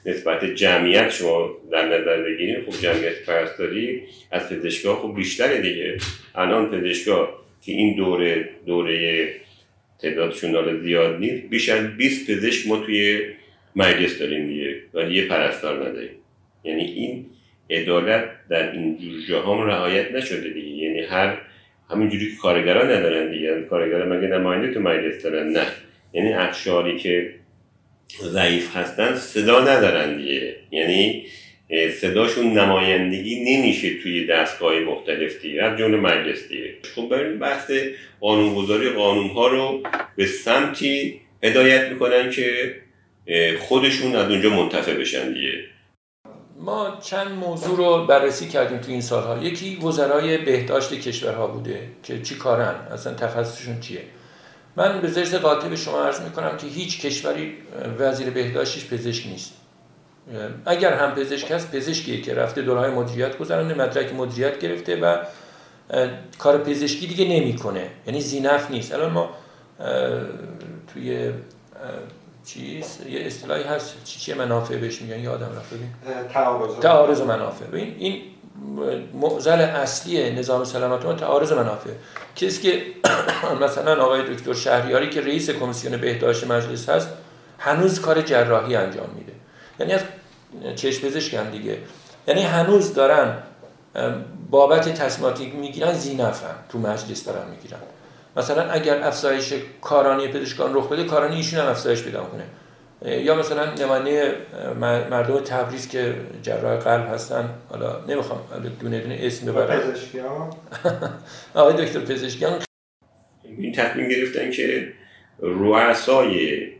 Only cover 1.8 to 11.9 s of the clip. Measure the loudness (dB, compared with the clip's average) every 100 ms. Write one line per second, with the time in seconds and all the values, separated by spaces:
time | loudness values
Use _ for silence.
1.8 | 2 2 2 0 0 -2 -2 -2 -6 -2
2.8 | 0 0 0 -4 -2 0 0 -2 -4 -2
3.8 | -4 -6 -10 -18 -8 -6 -4 -4 -4 -2
4.8 | 0 0 -2 -4 -4 2 2 2 0 -2
5.8 | -4 -6 -8 -10 -8 0 2 2 2 0
6.8 | -2 -2 2 2 2 -4 -20 _ -6 2
7.8 | 2 4 2 2 2 2 -2 -8 -2 0
8.8 | 0 0 0 0 -2 -6 -16 -20 _ _
9.8 | _ _ -4 0 -2 -2 -2 0 0 -2
10.8 | 0 4 4 2 -2 -4 -4 -2 2 2
11.8 | 0